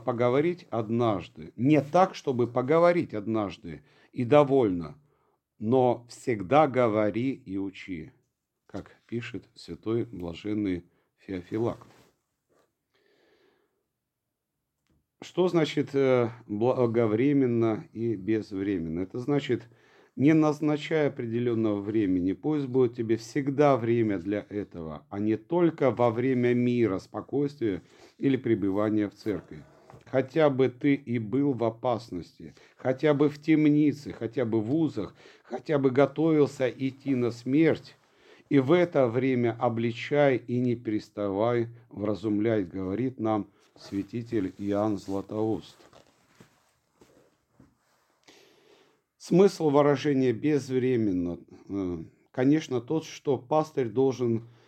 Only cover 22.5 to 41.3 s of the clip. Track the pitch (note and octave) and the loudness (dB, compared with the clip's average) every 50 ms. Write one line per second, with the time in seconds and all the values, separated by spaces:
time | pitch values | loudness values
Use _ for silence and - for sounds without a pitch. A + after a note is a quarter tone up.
22.5 | D#3 D3 C#3 B2+ B2 C3 B2+ A#2+ A#2 B2 A#2 A2 A2+ A2 - - - D3+ C3+ C#3+ | -2 -2 -4 -2 2 2 2 2 0 -4 -2 -2 -2 -2 -4 -6 -6 -4 -4 -2
23.5 | C#3 C#3 D3 C#3+ C3+ A#2 A#2 A#2 A#2+ A#2 A2+ G#2+ G2 F2+ E2+ G2 G#2 G2+ F2+ - | 0 2 4 4 4 4 2 0 2 2 2 0 0 -2 -4 -4 -4 -4 -6 -6
24.5 | G2 G#2 F#2 - - F2 D#2+ D#2 D2+ D2 - _ G2+ G2+ G#2+ G#2+ A2 G#2+ - - | -8 -8 -8 -8 -10 -12 -10 -10 -12 -12 -14 _ -8 -4 -2 -2 -2 -2 -2 -4
25.5 | E3 F3+ F3 D#3+ D#3+ - D3 B2+ G#2+ A#2 A#2+ A#2+ A2 A#2+ B2 C3+ C3 B2 B2 B2 | 0 2 2 2 2 2 0 0 2 2 2 2 2 0 0 0 0 2 2 2
26.5 | B2 B2 B2 B2 A#2+ A#2+ A#2 G2 F#2+ F#2 - - - G#2+ - - - C#3+ D3 C#3+ | 2 2 2 0 2 2 2 2 0 -2 -6 -10 -12 -12 -10 -6 -4 -4 -4 -4
27.5 | C#3+ - A#2 G#2+ F#2 D#2+ - _ - - - - _ _ - C#3 C3 A#2+ - A#2+ | -4 -4 -4 -4 -4 -4 -8 _ -20 -20 -20 -20 _ _ 0 0 0 0 2 0
28.5 | A2+ G2+ G2+ G2 F#2+ G#2 G#2+ A2 G#2+ G#2+ G#2 G2 - - - A2 F#2+ E2 - - | 0 2 0 0 0 0 0 0 0 0 -2 -2 -6 -6 -6 -6 -4 -4 -8 -12
29.5 | - - - - - - _ - - - - - - C3+ B2+ B2+ - D#3+ D#3 D3 | -18 -20 -20 -20 -20 -20 _ -20 -20 -20 -14 -4 -2 -2 -2 -2 0 2 2 2
30.5 | C3+ B2+ C3+ B2+ A#2+ - - C#3+ C#3 C#3 - A#2 A#2+ A#2+ A2+ G2+ A#2+ C3+ C#3+ C#3+ | 4 2 2 0 0 0 0 0 0 0 -2 -4 -4 -4 -4 -2 -2 0 0 0
31.5 | C3 G#2+ A#2 A2+ - - - B2+ A#2 G#2 - - F#2 E2+ D#2 - _ - E2 D2 | 0 0 -2 -2 -2 -2 -2 -2 -2 -2 -4 -8 -12 -12 -12 -12 _ -20 -20 -20
32.5 | - - - _ _ _ - B2+ C3 C3 D#3 D3+ D3 C3+ D3+ D3 D3 - - D#3+ | -20 -20 -20 _ _ _ -4 -4 -2 0 2 2 4 4 2 2 0 -2 0 2
33.5 | D#3 D3+ D3+ D3 D3 D3 D3+ C#3+ B2 - - G2 - - A#2 A#2 - C#3+ B2 A2 | 4 4 6 4 4 4 4 2 0 -2 -8 -14 -10 -8 -8 -6 -2 -2 -2 0
34.5 | A2 A2+ G#2 A2 C#3+ E3 D#3+ C#3 A2+ A2 F2+ D#2+ - - - - - _ _ - | 0 0 0 0 0 0 0 -2 -2 -6 -8 -8 -12 -18 -20 -20 -20 _ _ -12
35.5 | - - - - D3+ C#3 C3+ C3+ B2+ C#3+ C#3 C3+ C#3 D3 D#3 E3 D#3 D3+ C#3+ B2+ | -12 -10 -4 -2 0 2 2 2 4 4 2 2 2 0 0 2 4 4 4 2
36.5 | - - C3 A#2+ - - C3+ C3 C3 - - C#3 C3+ B2 B2 A#2 A2+ A#2+ - C3 | 2 -2 -4 -4 -2 -4 -6 -6 -6 -6 -4 -4 -2 0 0 -2 -4 -6 -4 -2
37.5 | C3 D#3 E3 D3+ A#2+ - - - - _ _ _ _ _ _ - - - _ _ | 2 4 4 4 2 0 -4 -12 -20 _ _ _ _ _ _ -20 -20 -20 _ _
38.5 | D3 C#3 B2+ B2+ E3+ F3+ F3 F3 - C#3+ C3 A#2 A2 B2+ B2+ C3+ C3 A#2+ A#2+ A#2 | 2 2 4 4 4 4 4 2 2 2 2 2 0 0 0 0 0 0 0 0
39.5 | A2+ A#2 B2+ A#2+ A2+ A2+ A#2 A#2+ A2+ - - - D3 D3 D3 C#3 C3 A#2 - - | 0 0 -2 -2 0 0 -2 -4 -4 -6 -6 -2 2 4 4 4 2 0 -2 -4
40.5 | A#2+ B2 B2+ B2 A#2 A#2+ A#2+ A2+ G#2+ G#2 - - _ G#2 G2+ G2+ | -4 -2 0 0 -2 -2 -4 -4 -4 -4 -6 -8 _ -6 -4 -4